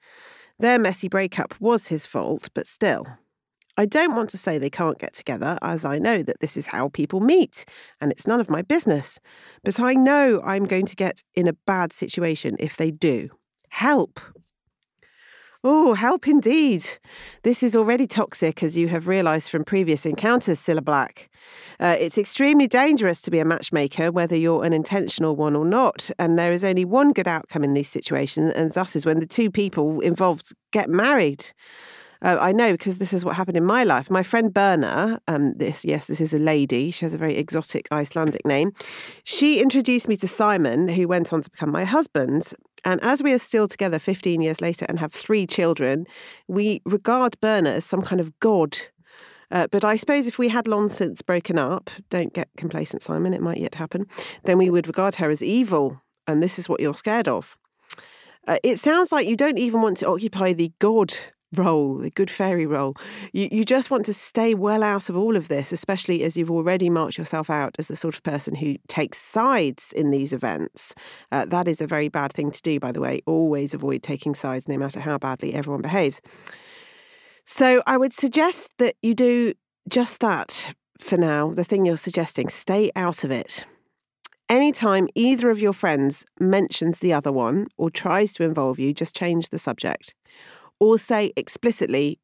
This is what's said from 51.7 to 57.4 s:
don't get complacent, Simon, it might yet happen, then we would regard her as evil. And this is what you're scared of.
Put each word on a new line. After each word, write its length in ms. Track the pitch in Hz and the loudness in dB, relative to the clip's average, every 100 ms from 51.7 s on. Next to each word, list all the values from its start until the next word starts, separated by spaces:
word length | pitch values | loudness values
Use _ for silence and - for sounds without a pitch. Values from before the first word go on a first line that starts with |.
| 180 - - - | -2 -8 -18 -6
don't 220 | 180 170 | -4 -4
get 160 | - - - | -6 -10 -8
complacent, 460 | 165 160 160 - | -8 -6 -6 -8
Simon, 320 | - 156 180 | -6 -2 -2
it 80 | 185 | -2
might 160 | 170 170 | -2 -4
yet 180 | - - | -6 -8
happen, 300 | 160 180 202 - - - | -8 -8 -8 -12 -16 -8
then 160 | - 185 | 2 4
we 100 | 185 | 4
would 160 | 175 165 | 4 0
regard 300 | 165 190 190 | 0 -2 0
her 160 | 160 | -2
as 100 | 151 | -2
evil. 640 | - 220 240 170 139 139 _ _ - | 0 0 2 2 0 -4 _ _ -2
And 140 | 151 | 0
this 180 | 175 - | 0 -2
is 100 | 170 | -4
what 120 | 170 | -2
you're 120 | 151 | -2
scared 340 | 143 - 226 170 | -4 -2 -2 0
of. 300 | 110 | -2